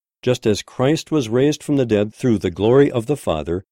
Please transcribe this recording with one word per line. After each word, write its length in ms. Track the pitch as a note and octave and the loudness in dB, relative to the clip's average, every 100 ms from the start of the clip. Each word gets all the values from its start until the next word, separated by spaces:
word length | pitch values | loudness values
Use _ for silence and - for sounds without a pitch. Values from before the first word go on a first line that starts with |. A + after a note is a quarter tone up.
| _ _ | _ _
just 260 | - B2 A#2 | -4 -2 0
as 140 | G2+ | -2
Christ 500 | - - C3 D#3 - | -4 -2 0 0 -2
was 160 | D#3 A2 | -4 -2
raised 340 | A#2+ C#3 D3 | 0 0 -2
from 140 | - C#3+ | -2 -2
the 100 | A#2+ | 0
dead 280 | G#2+ G#2+ | 0 0
through 240 | - C3 G#2+ | -2 -2 0
the 120 | F#2+ | -2
glory 400 | F2 G#2 C3 C#3 | 0 2 4 4
of 160 | B2+ A2+ | 0 -4
the 120 | D3 | -4
Father, 480 | - D#2+ D2+ F2 - | -4 -4 -4 -6 -8